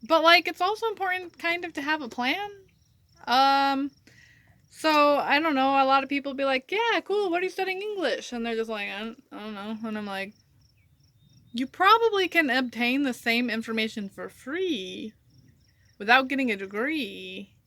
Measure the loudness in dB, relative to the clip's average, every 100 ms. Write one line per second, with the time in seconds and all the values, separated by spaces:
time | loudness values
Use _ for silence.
0 | 2 4 8 6 6 -2 -2 0 -4 -4
1 | -2 -4 -6 -8 -4 -4 -6 -8 -4 -4
2 | -4 -4 -2 -2 -4 -10 -20 _ _ _
3 | _ _ 0 4 4 4 2 0 -4 _
4 | _ -20 -20 _ _ _ _ -4 2 4
5 | 6 4 2 2 2 2 2 4 4 4
6 | 2 -4 -4 -4 0 0 -2 -2 0 0
7 | 0 -2 0 0 -2 -4 -4 -4 -6 -4
8 | -2 -2 -6 -6 -4 -4 -4 -4 -6 -8
9 | -10 -12 -18 -14 -12 -10 -10 -8 -6 -6
10 | -6 -6 -8 -12 _ _ _ _ _ _
11 | _ _ _ _ _ -8 -8 2 6 6
12 | 4 2 0 2 2 2 0 -2 -2 0
13 | -2 -2 -2 0 0 -2 -4 -4 -4 -4
14 | -10 -10 -14 -12 -10 -4 -2 -4 -6 -10
15 | -12 -14 _ _ _ _ _ _ _ _
16 | 4 4 6 0 -2 -2 -6 -6 -4 -4
17 | -6 -8 -12 -12 -14 _